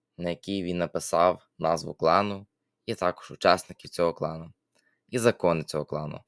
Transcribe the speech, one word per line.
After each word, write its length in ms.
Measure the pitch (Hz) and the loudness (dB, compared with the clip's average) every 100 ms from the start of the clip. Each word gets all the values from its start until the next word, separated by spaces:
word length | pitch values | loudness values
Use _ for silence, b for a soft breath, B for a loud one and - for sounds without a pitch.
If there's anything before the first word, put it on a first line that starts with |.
| _ - | _ -8
на 120 | 87 | -6
якій 340 | 85 - 98 | -6 -6 -6
він 140 | 87 87 | -4 -2
написав 720 | 85 85 - 82 90 85 _ - | -2 -4 0 4 4 2 _ -4
назву 360 | 80 82 80 | -2 -2 -4
клану 540 | 78 80 90 104 98 101 _ _ _ - | -2 2 4 2 -4 -12 _ _ _ -10
і 100 | 113 | -4
також 360 | 90 - - | -2 -4 -10
учасників 600 | - 92 90 - 90 - | 0 4 4 0 -16 -10
цього 220 | - 85 | -2 -2
клану, 400 | 80 80 80 82 _ _ _ _ _ _ | -2 -6 -8 -14 _ _ _ _ _ _
і 120 | 123 | 0
закони 440 | 117 - 87 82 | 2 2 2 2
цього 220 | 78 78 73 | -2 -6 -6
клану. 380 | 73 76 80 | -8 -8 -12